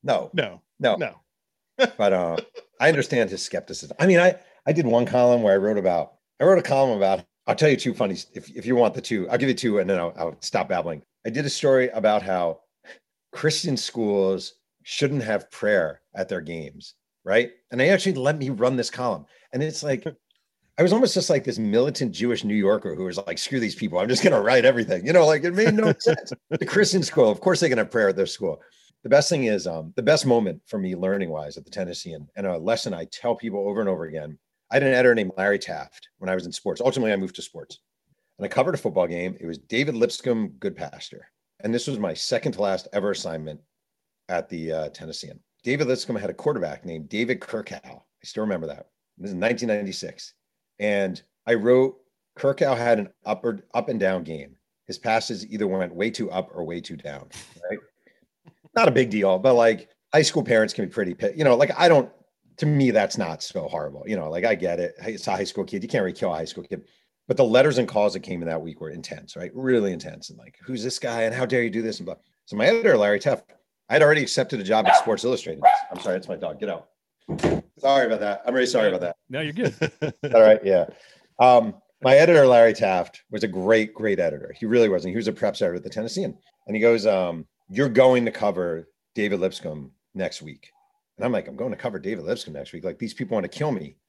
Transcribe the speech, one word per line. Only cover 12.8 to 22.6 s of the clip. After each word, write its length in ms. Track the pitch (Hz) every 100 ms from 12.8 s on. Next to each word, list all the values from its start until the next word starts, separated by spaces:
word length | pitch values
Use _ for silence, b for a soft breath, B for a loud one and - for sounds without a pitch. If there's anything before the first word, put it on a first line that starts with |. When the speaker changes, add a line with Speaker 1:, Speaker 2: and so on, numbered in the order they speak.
| B B _ _ _
Speaker 1:
Christian 440 | - 156 151 170 127
schools 760 | - 117 107 101 95 95 - _ _ _
shouldn't 400 | - - 143 139
have 280 | 110 104 -
prayer 500 | - 107 101 80 - _
at 140 | 98 95
their 120 | 92
games, 540 | 80 82 76 73 - _ _ _
right? 280 | - 104 240 _ _
And 100 | 127
they 100 | 147
actually 240 | 190 190
let 240 | 139 131 156
me 120 | 135
run 260 | 117 123 131
this 140 | 117
column. 360 | - 123 87 - b b
And 100 | -
it's 200 | 156 151
like, 220 | 151 131 160
<laughs> 680 | 147 _ _ _ _ _ -
I 40 |
was 100 | 175
almost 200 | 214 254
just 140 | 190 -
like 160 | 147
this 140 | 123 104
militant 540 | 110 110 139 - 123
Jewish 320 | 90 120 113
New 100 | 107
Yorker 400 | 107